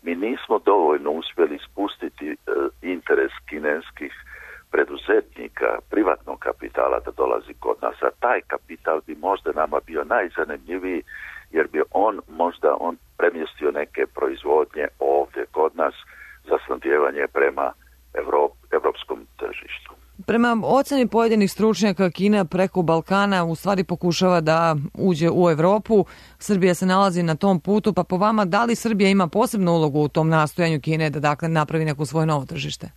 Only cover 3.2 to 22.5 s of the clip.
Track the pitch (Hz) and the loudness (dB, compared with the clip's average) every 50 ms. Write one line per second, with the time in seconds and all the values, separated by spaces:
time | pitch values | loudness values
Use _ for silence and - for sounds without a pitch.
3.2 | 67 67 - - - - 76 76 76 76 73 80 - - - - 76 67 - - | 0 -2 -4 -12 -16 -12 -12 -6 -4 -4 -4 -4 -6 -12 -16 -14 -14 -14 -14 -18
4.2 | - - - - - - - - - _ - 78 73 69 71 69 - - 101 110 | -20 -20 -20 -20 -20 -20 -20 -20 -18 _ -2 0 0 0 -4 -12 -2 0 0 0
5.2 | - - - - 62 58 _ - 67 58 57 57 - _ - 98 107 90 78 - | 0 -2 -14 -16 -16 -14 _ -4 -2 -2 -2 -2 -6 _ -2 0 2 2 0 -2
6.2 | - - 67 - - 64 - _ - - - - 60 67 65 57 - - - - | -4 -12 -12 -8 -6 -8 -6 _ -10 -8 -2 0 0 0 0 -2 -4 -8 -4 -2
7.2 | 65 65 60 57 - - - - - 60 57 - - 60 - - - 64 - _ | 0 0 0 -2 -4 -8 -20 -10 -4 -4 -4 -2 -2 -6 -6 -2 -4 -4 -4 _
8.2 | - 123 123 98 - _ - 67 _ _ 82 - _ - 80 78 - - 78 76 | -2 0 0 0 -2 _ -8 -8 _ _ -20 -8 _ -2 -2 -2 -2 -8 -14 -6
9.2 | 82 92 98 92 _ 80 73 76 78 76 76 71 - - 80 76 71 - 107 120 | -2 -2 -2 -2 _ -6 -2 -2 -2 -2 -2 -4 -6 -4 -8 -6 -4 -2 -2 -2
10.2 | 98 85 - - 80 76 76 71 65 - 87 95 92 92 90 80 - - - - | -2 -4 -4 -6 -6 -6 -6 -14 -10 -10 -10 -8 -6 -6 -6 -6 -8 -10 -18 -18
11.2 | - - - - - _ - 80 76 69 - 76 71 - - 87 98 110 101 87 | -18 -18 -18 -20 -20 _ -2 -2 -2 -2 0 -4 -4 -2 0 0 0 0 -2 -4
12.2 | - - 78 82 85 87 85 - - 76 71 - - 85 85 - _ _ _ _ | -12 -16 -6 -2 -2 -2 -2 0 0 0 0 0 -2 -6 -6 -8 _ _ _ _
13.2 | 85 87 85 82 78 - - - 76 73 71 71 76 - _ - - - _ - | 0 0 0 -2 -10 -10 -10 -4 -4 -2 -2 -2 -6 -6 _ -4 -4 -4 _ -4
14.2 | 71 67 67 67 - 73 73 78 73 - - 78 71 - _ _ 69 69 69 71 | -4 -4 -4 -6 -2 0 2 2 2 0 -4 -6 -6 -6 _ _ -2 0 2 2
15.2 | 69 67 - 69 62 - _ 78 78 80 - - 78 71 - - - - - - | 0 -2 -6 -10 -10 -8 _ -2 -2 -2 0 -2 -4 -4 -4 -6 -20 -20 -20 -20
16.2 | - - - - _ - 85 - - - 65 64 - 69 71 76 73 69 69 73 | -20 -20 -20 -20 _ -4 -4 -4 -2 -6 -8 -6 -2 0 2 2 2 0 0 -2
17.2 | 71 67 _ 69 69 69 67 69 69 65 64 _ _ _ _ _ _ _ _ - | -6 -4 _ 0 0 0 0 0 -4 -4 -4 _ _ _ _ _ _ _ _ -8
18.2 | 73 78 - 71 73 71 - _ _ _ - 78 - - 64 - - - 65 58 | -6 -2 0 2 2 0 -2 _ _ _ -2 0 0 0 -2 -2 -8 -10 -10 -10
19.2 | 57 _ _ - - 50 50 - - - - - - - - - - _ _ - | -10 _ _ -10 -10 -10 -10 -10 -16 -16 -18 -18 -18 -20 -20 -20 -20 _ _ -16
20.2 | 190 - 220 233 240 240 233 226 180 127 190 269 285 - 285 269 247 214 - 220 | -6 -2 0 2 2 2 0 0 0 2 2 2 2 2 2 0 0 2 2 2
21.2 | 233 226 226 220 202 185 - - 202 220 220 165 196 214 185 - 196 180 - - | 2 4 4 2 2 0 0 0 2 2 2 2 2 0 2 2 0 0 2 0
22.2 | 185 208 214 208 185 151 | 2 2 4 2 2 0